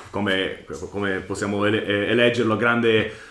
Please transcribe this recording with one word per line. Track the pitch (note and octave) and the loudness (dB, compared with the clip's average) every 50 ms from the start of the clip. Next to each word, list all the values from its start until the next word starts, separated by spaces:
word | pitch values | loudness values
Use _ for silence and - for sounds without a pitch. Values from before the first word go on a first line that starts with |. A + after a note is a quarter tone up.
| - - | -14 -8
Come, | - G2+ G2+ G2 F#2+ F#2+ F#2 - - - - - C#2 - F2+ - | -6 -2 0 0 0 0 0 -2 -6 -10 -14 -14 -12 -12 -12 -10
come | - - G2+ G2 F#2+ F2+ | -6 -4 -2 -2 -2 -2
possiamo | F2+ - G2 G2+ G#2 G2+ G2+ G2+ G#2 | -4 -6 -6 -4 -4 -2 0 0 2
ele-, | G#2 A2 G2+ E2+ | 2 2 0 0
eh, | F#2+ G2+ G2+ G2+ F#2 | 0 0 0 0 2
eleggerlo | A2+ A#2+ A#2+ A#2+ A2+ A#2+ A2 A2 G#2+ | 2 4 4 4 4 2 2 0 2
a | |
grande, | G2+ A#2+ A#2 A#2 A#2 A2+ A2+ A2 A2 G#2 - - - - - | 2 2 2 2 2 4 4 4 4 2 -2 -6 -12 -16 -14